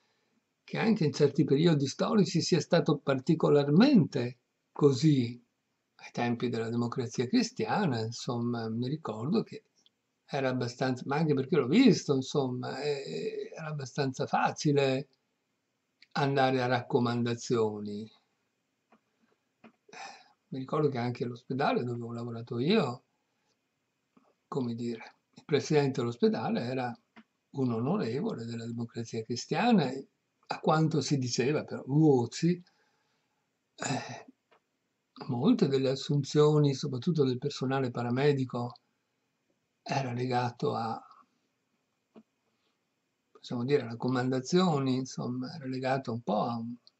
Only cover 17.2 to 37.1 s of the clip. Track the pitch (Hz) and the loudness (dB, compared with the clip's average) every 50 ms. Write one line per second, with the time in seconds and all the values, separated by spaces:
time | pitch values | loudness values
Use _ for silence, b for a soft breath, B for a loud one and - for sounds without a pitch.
17.2 | 120 120 117 117 - - 127 117 110 107 104 107 104 104 104 104 110 110 _ _ | 0 0 -2 -4 -2 0 2 2 2 0 0 -4 -8 -8 -8 -8 -10 -12 _ _
18.2 | _ _ _ _ _ _ _ _ _ _ _ _ _ _ _ _ _ _ _ _ | _ _ _ _ _ _ _ _ _ _ _ _ _ _ _ _ _ _ _ _
19.2 | _ _ _ _ _ _ _ _ _ - _ _ _ _ B B B B B B | _ _ _ _ _ _ _ _ _ -20 _ _ _ _ B B B B B B
20.2 | B B B B _ - - 135 131 - - 156 147 139 127 120 117 123 120 - | B B B B _ -12 -10 -10 -8 -4 -2 0 0 0 0 0 -2 -4 -4 -4
21.2 | 139 120 120 120 - - 135 127 143 202 254 233 123 123 117 120 117 117 117 117 | -6 -8 -8 -10 -10 -8 -4 -2 0 0 0 0 -2 -4 -6 -6 -8 -8 -8 -8
22.2 | 120 120 117 113 117 - 127 117 127 156 208 220 170 127 123 135 _ _ _ _ | -8 -8 -10 -10 -10 -8 -4 -2 0 2 2 2 2 0 -4 -8 _ _ _ _
23.2 | _ _ _ _ _ _ _ _ _ _ _ _ _ _ _ _ _ _ _ _ | _ _ _ _ _ _ _ _ _ _ _ _ _ _ _ _ _ _ _ _
24.2 | _ _ _ _ _ - - 139 127 120 117 113 120 117 117 113 - - - _ | _ _ _ _ _ -10 -6 -6 -4 -4 -6 -6 -6 -8 -8 -8 -12 -18 -20 _
25.2 | _ _ _ - - - 156 135 120 - 160 147 143 135 131 - 123 120 120 - | _ _ _ -18 -8 -2 -2 0 0 2 2 2 2 2 0 -2 -4 -4 -2 2
26.2 | - 220 214 - 113 - 113 - 120 120 131 131 127 120 117 - _ _ _ - | 2 2 2 2 -2 -2 -2 -2 -4 -4 -4 -4 -4 -6 -8 -10 _ _ _ -20
27.2 | - _ _ _ _ _ - 135 131 123 117 110 120 135 185 214 170 117 113 139 | -20 _ _ _ _ _ -4 -2 -2 0 0 0 0 0 0 0 -2 -2 -4 -4
28.2 | 202 226 - 120 117 117 117 113 117 120 117 120 117 113 - 117 117 - - 113 | -4 -4 -6 -6 -8 -8 -8 -8 -8 -8 -8 -8 -8 -8 -8 -10 -10 -8 -8 -8
29.2 | 110 - 123 110 - - 156 156 202 247 240 190 143 127 131 - - - _ _ | -6 -6 -8 -8 -6 -4 -2 0 2 4 4 4 4 2 -2 -6 -10 -14 _ _
30.2 | _ _ _ _ _ - - - - 180 156 156 160 156 - 147 127 - 151 135 | _ _ _ _ _ -10 -10 -4 0 2 2 4 4 2 2 0 0 0 0 -2
31.2 | 127 123 - - 123 131 151 135 104 - - 117 - 131 135 151 160 156 139 123 | -2 -2 -2 0 0 0 0 -2 -2 -4 -8 -10 -6 0 2 4 6 6 6 6
32.2 | 120 117 - - - 170 180 175 - _ _ _ _ _ _ _ _ _ _ _ | 4 0 -4 -2 0 0 0 0 -4 _ _ _ _ _ _ _ _ _ _ _
33.2 | _ _ _ _ _ _ _ _ _ _ _ - - - - - - - - - | _ _ _ _ _ _ _ _ _ _ _ -10 -6 -4 -4 -6 -6 -8 -14 -16
34.2 | - - - _ _ _ _ _ _ _ _ _ _ _ _ _ _ _ _ - | -16 -20 -20 _ _ _ _ _ _ _ _ _ _ _ _ _ _ _ _ -16
35.2 | - - 131 120 131 208 254 - 196 147 139 135 135 127 135 135 - - 147 143 | -8 -6 -4 0 2 4 4 4 4 2 2 2 2 0 0 -2 -2 -2 0 0
36.2 | 139 - - 151 151 151 151 151 147 143 135 127 - 147 131 123 120 180 | 0 0 4 4 6 6 6 6 4 4 2 0 -4 -6 -6 -6 -2 -2